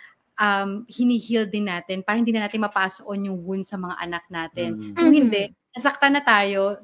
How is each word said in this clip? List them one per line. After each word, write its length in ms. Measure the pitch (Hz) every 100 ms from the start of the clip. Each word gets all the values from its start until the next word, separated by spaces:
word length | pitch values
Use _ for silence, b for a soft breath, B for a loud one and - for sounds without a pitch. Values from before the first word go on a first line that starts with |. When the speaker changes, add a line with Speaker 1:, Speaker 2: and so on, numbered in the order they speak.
| B _ _ -
Speaker 1:
um, 480 | 208 196 196 202 240
hinihil 560 | - 247 233 226 226 202
din 240 | 208 202
natin 320 | 175 180 190
para 160 | 185 220
hindi 160 | 233 220
na 160 | 208
natin 80 | 220
mapass 400 | 208 196 190 -
on 320 | - 196 196
yung 80 | 185 170
wound 160 | 190
sa 160 | 190 196
mga 160 | 180 -
anak 320 | 175 170 -
natin. 400 | 170 165 175 170
Speaker 2:
Mm. 240 | - 208
Speaker 1:
Kung 160 | 202 339
Speaker 3:
Mm-hmm. 80 | 294
Speaker 1:
hindi, 260 | 240 202 202 _ _
nasaktan 400 | 247 269 - 277
na 80 | 285
tayo, 560 | 277 208 202 196 196 202